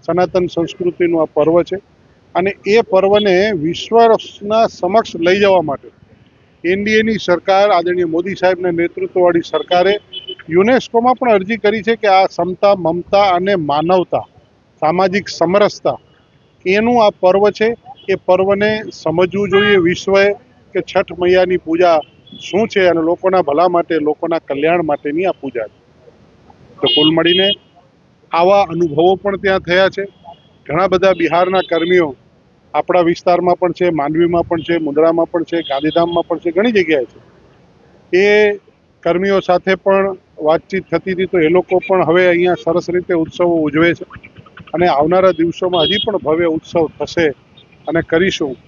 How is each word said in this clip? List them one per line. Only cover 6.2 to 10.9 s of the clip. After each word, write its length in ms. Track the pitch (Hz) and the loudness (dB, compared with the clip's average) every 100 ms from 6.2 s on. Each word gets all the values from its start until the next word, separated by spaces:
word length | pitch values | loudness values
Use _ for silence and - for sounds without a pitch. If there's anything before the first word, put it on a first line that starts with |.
| _ _ _ _ | _ _ _ _
એન 200 | 165 196 | -4 -2
ડી 80 | 202 | 0
એ 100 | 220 | 0
ની 160 | 220 214 | 2 -2
સરકાર, 520 | - 170 175 190 208 | 0 -2 2 2 4
આદરણીય 340 | 180 170 180 | 2 0 -2
મોદી 300 | 175 160 180 | -2 -2 -4
સાહેબના 360 | 185 185 185 180 | -2 0 0 -2
નેતૃત્વવાળી 720 | 170 170 - 185 185 180 170 | -2 -4 -4 -4 0 2 2
સરકારે 540 | - 156 - 180 180 208 _ - - - - | -2 -6 -2 0 2 0 _ -18 -16 -18 -2
યુનેસ્કોમાં 640 | 160 202 254 - | 0 2 2 0